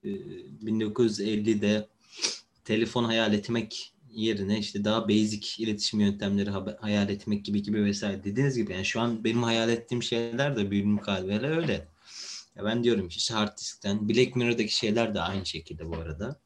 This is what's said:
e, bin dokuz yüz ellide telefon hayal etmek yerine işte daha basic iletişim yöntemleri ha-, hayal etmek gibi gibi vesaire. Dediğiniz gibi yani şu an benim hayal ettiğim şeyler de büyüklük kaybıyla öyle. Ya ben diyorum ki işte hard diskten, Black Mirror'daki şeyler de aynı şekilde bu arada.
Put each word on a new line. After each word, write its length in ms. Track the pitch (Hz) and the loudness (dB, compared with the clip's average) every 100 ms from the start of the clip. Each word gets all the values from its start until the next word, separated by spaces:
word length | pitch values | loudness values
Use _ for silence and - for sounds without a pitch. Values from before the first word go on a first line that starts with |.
e, 60 | 104 98 - 92 - 104 | -6 -6 -8 -14 -14 -10
bin 200 | 110 110 | -2 0
dokuz 400 | 107 107 117 104 | 0 4 2 4
yüz 80 | 101 | -2
ellide 600 | 107 104 107 104 107 104 _ _ - - - _ _ | 0 2 4 4 2 0 _ _ -6 -6 -6 _ _
telefon 400 | - 107 113 127 | -2 0 2 2
hayal 300 | 117 113 110 | 2 2 4
etmek 580 | 104 101 117 110 - - _ - | 2 2 -2 -2 -10 -14 _ -18
yerine 480 | 110 107 101 98 107 | -4 -2 0 0 0
işte 260 | 104 101 | 0 -2
daha 240 | 104 110 104 | 0 0 4
basic 540 | 107 107 107 - - | 4 4 0 -8 -6
iletişim 380 | 110 104 - 107 | -4 -2 -2 2
yöntemleri 500 | 101 98 101 101 101 | 2 2 0 0 0
ha-, 280 | 101 95 - | -2 -6 -6
hayal 280 | 107 104 101 | 0 2 2
etmek 360 | 101 - 101 | 0 -2 -4
gibi 180 | 101 101 | 0 -2
gibi 220 | 101 107 | 0 2
vesaire. 400 | 101 101 104 98 | 2 2 -2 -4
Dediğiniz 320 | 101 107 139 123 | -4 0 2 2
gibi 160 | 101 | -2
yani 120 | 92 | -2
şu 160 | 95 113 | -2 0
an 240 | 120 110 | 0 0
benim 180 | 110 113 | 0 2
hayal 260 | 117 113 113 | 2 2 2
ettiğim 340 | 117 - 123 | 0 0 -4
şeyler 540 | 117 117 117 117 143 127 | 0 -2 -2 0 0 0
de 140 | 98 | 0
büyüklük 340 | 101 101 104 | 2 2 0
kaybıyla 440 | - 98 92 104 135 | 0 -2 0 -2 0
öyle. 400 | 160 165 104 80 _ - - - - - - | 0 0 -2 -4 _ -20 -16 -14 -14 -16 -6
Ya 80 | |
ben 200 | 101 117 | -2 2
diyorum 240 | 120 110 90 | 2 2 0
ki 80 | - | -4
işte 180 | - | -2
hard 240 | 113 104 - | 0 -2 -2
diskten, 500 | - - 101 101 107 | -12 -8 -4 -2 2
Black 280 | 113 127 127 | 4 4 4
Mirror'daki 400 | 120 117 104 - | 2 2 0 0
şeyler 380 | 113 110 113 | 2 2 2
de 60 | 101 | 0
aynı 260 | 85 95 92 | -2 -4 -6
şekilde 420 | 80 - 80 82 | -8 -10 -12 -8
bu 80 | 82 | -8
arada. 440 | 80 78 110 143 | -8 -8 -8 -10